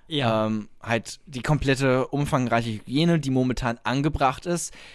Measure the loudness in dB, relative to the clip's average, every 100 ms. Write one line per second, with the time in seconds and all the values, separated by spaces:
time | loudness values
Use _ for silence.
0 | -8 -2 2 2 0 -2 -6 -14 -2 -2
1 | -2 -16 -14 -8 0 0 2 2 4 2
2 | 0 -2 0 0 2 0 0 -6 -4 2
3 | 4 2 2 0 0 0 -4 -4 -4 0
4 | 0 2 0 0 -4 -4 -4 -12 -20